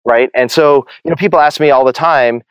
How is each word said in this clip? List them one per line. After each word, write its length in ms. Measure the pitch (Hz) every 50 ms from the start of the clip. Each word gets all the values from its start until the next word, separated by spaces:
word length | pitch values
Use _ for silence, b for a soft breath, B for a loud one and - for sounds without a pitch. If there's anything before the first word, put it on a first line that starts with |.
| _
right? 260 | 117 117 120 127 - -
And 160 | 127 123 120
so, 340 | - 165 151 147 143 135 - B B B B
you 60 | 160
know, 60 | 165
people 240 | 147 190 185 180 156
ask 180 | 147 147 - -
me 140 | 156 147
all 120 | 135 131 131
the 80 | 131
time, 500 | 123 - 160 170 156 135 123 120 117 120 - b